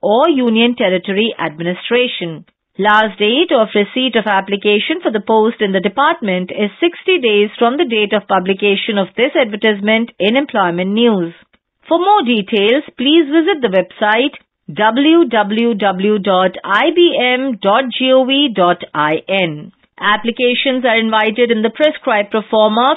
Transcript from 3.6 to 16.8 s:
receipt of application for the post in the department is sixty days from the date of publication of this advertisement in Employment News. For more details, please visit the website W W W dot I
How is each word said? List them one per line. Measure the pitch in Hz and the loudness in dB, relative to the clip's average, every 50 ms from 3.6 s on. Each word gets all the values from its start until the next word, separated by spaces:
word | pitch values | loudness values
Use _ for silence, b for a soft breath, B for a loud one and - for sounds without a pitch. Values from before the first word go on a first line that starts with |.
| 220 208 - | 2 2 2
receipt | 208 202 196 - 254 254 262 233 | -2 -2 0 -2 -4 -4 -2 -2
of | 226 208 214 | -2 -2 0
application | 196 190 190 202 202 196 196 208 208 214 208 - 320 359 | -2 -2 -2 -2 -6 -4 0 0 0 0 0 -2 -6 -4
for | 349 330 | -4 -4
the | 214 214 196 | -4 -4 -2
post | - 220 220 214 226 233 - 220 | 0 2 2 2 2 0 -2 -4
in | 196 190 | -2 -2
the | 190 | 0
department | 175 202 196 262 277 311 339 339 240 196 185 180 185 185 - | -2 -2 0 0 0 0 0 0 -2 -4 -2 -4 -4 -6 -4
is | - 208 202 - - | -4 -4 -4 -4 -2
sixty | 330 349 339 - - - 370 320 | -2 -2 -2 -2 -2 0 0 0
days | 247 226 208 208 208 214 - - | 2 2 2 2 2 0 0 0
from | 240 233 254 294 | 0 0 2 0
the | 349 247 | -2 -2
date | 233 214 208 202 220 | 0 -2 -2 0 -2
of | 208 202 - | -4 -2 0
publication | 202 190 180 190 196 190 208 208 196 196 - - 214 202 | -2 -2 0 -2 -4 -2 0 0 0 0 -2 -4 -2 -2
of | 190 - - - | -2 -4 -2 -2
this | 233 294 - | -2 0 0
advertisement | 330 262 214 208 208 226 220 208 196 202 214 220 226 233 233 - - | 0 -2 -2 -4 -2 0 0 0 0 0 0 0 0 -2 -4 -6 -4
in | 180 208 233 269 | -2 0 0 0
Employment | 302 285 - 220 190 175 170 175 185 190 202 | -2 -2 -2 -2 0 0 0 -2 -4 -2 0
News. | 220 240 233 220 190 170 165 175 - _ _ _ _ _ _ _ _ _ - | 2 2 2 2 2 -2 -4 -8 -14 _ _ _ _ _ _ _ _ _ -2
For | 311 339 | 0 0
more | 349 392 415 415 | 2 2 2 2
details, | 294 233 247 214 190 - 233 202 196 214 247 302 294 - _ | 2 0 0 -2 -2 -2 -2 0 2 2 2 0 -2 -4 _
please | - 240 277 311 339 320 269 294 | -4 0 2 4 4 2 4 2
visit | 330 311 359 403 302 247 | 0 2 2 0 -2 -2
the | 208 185 | 0 0
website | 190 180 180 - - 220 214 214 226 269 285 - - _ _ _ _ _ - | 0 -2 -2 -4 -4 0 0 2 2 0 -2 -4 -8 _ _ _ _ _ -14
W | 151 165 208 220 226 262 285 311 330 339 339 | -4 0 0 0 2 2 2 4 4 4 4
W | 247 233 220 208 196 214 220 233 233 233 | 2 2 0 0 0 0 0 0 0 0
W | 196 214 196 185 180 190 214 214 214 | 0 -2 -2 -2 0 0 0 0 0
dot | 180 202 190 185 185 185 185 - | 0 0 2 2 2 0 -2 -6
I | - - 196 214 | -6 -2 0 0